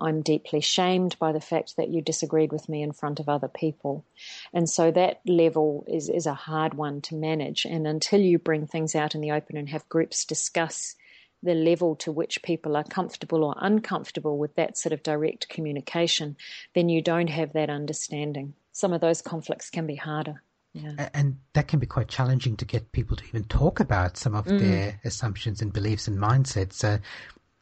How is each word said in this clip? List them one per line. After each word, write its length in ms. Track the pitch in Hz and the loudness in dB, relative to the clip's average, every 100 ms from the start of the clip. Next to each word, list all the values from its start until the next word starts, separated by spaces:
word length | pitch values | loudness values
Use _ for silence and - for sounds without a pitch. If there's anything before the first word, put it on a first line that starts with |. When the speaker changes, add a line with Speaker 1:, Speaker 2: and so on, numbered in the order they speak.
Speaker 1:
I'm 200 | 160 156 | 0 0
deeply 380 | 151 151 - 151 | 2 0 2 -2
shamed 560 | - - 185 185 180 - | 0 2 4 4 2 0
by 140 | 160 | 0
the 80 | 156 | 0
fact 340 | - 165 - - | 0 -2 -2 -2
that 120 | 160 | -2
you 120 | 165 | -2
disagreed 500 | 156 160 151 160 156 | -2 -2 2 2 2
with 160 | 156 - | 0 -4
me 140 | 151 | -4
in 120 | 147 | -4
front 260 | 147 147 147 | -4 -4 -4
of 100 | 147 | -2
other 180 | 147 131 | -2 -2
people." 540 | - 160 151 143 143 - - - - - | -2 -4 -2 -6 -6 -8 -20 -18 -16 -6
And 140 | 175 165 | 0 0
so 220 | - 165 | 4 4
that 300 | 170 180 - - | 6 4 2 2
level 600 | 175 165 156 156 147 - | 6 6 4 2 0 -4
is, 220 | 160 147 | -4 0
is 160 | 170 160 | 0 0
a 80 | |
hard 400 | 139 - 156 160 | -4 -4 -2 -2
one 260 | 147 151 143 | -2 -6 -6
to 140 | - 160 | -8 -4
manage. 480 | 156 160 139 151 - | -2 -2 -2 -4 -4
And 200 | 165 156 | -2 -2
until 360 | 156 - 202 | -2 2 4
you 180 | 190 170 | 6 4
bring 260 | 165 156 147 | 4 0 0
things 300 | 165 160 156 | -4 -2 0
out 180 | 151 | -2
in 80 | 156 | -2
the 100 | 151 | -2
open 240 | 151 151 151 | -2 -2 -8
and 140 | 143 | -6
have 180 | 151 - | -8 -2
groups 380 | 165 160 - - | 0 0 -2 -4
discuss 720 | 156 - 170 160 - - - _ - _ _ | -4 -2 -2 -2 -4 -12 -14 _ -20 _ _
the 100 | 175 | 0
level 420 | 165 160 170 175 151 | 4 4 4 2 0
to 160 | - | -4
which 300 | 156 - - | -4 -4 -4
people 340 | - 160 156 147 | -2 -2 0 -2
are 80 | |
comfortable 600 | 151 - 180 - 160 165 | -2 -4 -6 -6 -2 0
or 100 | 151 147 | 0 0
uncomfortable 800 | 196 214 220 175 156 - 151 147 | 2 2 2 -4 -4 -6 -2 -2
with 160 | 147 - | -2 0
that 200 | 160 - | -2 -2
sort 160 | 165 | -4
of 120 | 151 | -2
direct 440 | - 151 156 - - | -2 0 0 -2 -8
communication, 840 | - 156 143 139 170 170 - 151 143 - - - | -6 -4 -6 -4 0 2 0 -4 -10 -14 -18 -2
then 160 | 175 170 | 2 4
you 100 | 165 | 4
don't 300 | 156 170 170 | 2 2 2
have 240 | 151 151 | 0 -2
that 160 | 156 151 | 0 0
understanding. 840 | 147 147 151 - 151 151 143 139 - _ | -2 -4 -6 -6 -6 -4 -6 -8 -12 _
Some 200 | - 196 | -2 0
of 100 | 165 | 2
those 200 | 165 165 | 2 2
conflicts 480 | - 165 - - - | -2 -8 -6 -8 -6
can 160 | 170 160 | -6 -4
be 100 | 143 | -6
harder. 460 | 156 151 156 147 _ _ _ | -6 -6 -6 -10 _ _ _
Yeah. 200 | 156 151 147 | -14 -10 -8
Speaker 2:
A-, 180 | 147 147 | -4 0
and 220 | 143 135 _ | 0 0 _
that 140 | 151 147 | 0 2
can 100 | 151 | 2
be 60 | 120 | 0
quite 220 | - 117 | -2 -2
challenging 500 | - 127 131 127 107 | 0 2 2 2 -2
to 80 | 117 | -2
get 260 | 117 113 | -4 -2
people 240 | - 110 113 | -2 0 -2
to 60 | - | -4
even 180 | 117 | -6
talk 360 | 104 - 120 - | 0 4 4 4
about 380 | 170 101 90 - | 2 2 2 0
some 160 | 123 | -2
of 120 | 107 107 | 0 2
Speaker 1:
Mm. 140 | 202 | 4
Speaker 2:
their 400 | 98 90 101 101 | 4 4 0 -4
assumptions 580 | 117 - 117 98 113 104 | -8 -4 -4 -4 -4 -2
and 100 | 107 | -2
beliefs 360 | 98 101 104 - | 0 0 0 -2
and 100 | 101 | 0
mindsets. 560 | 104 131 131 - 95 | 4 4 4 0 -2
So, 240 | - 107 104 - - - - _ _ | 0 2 2 -2 -16 -18 -20 _ _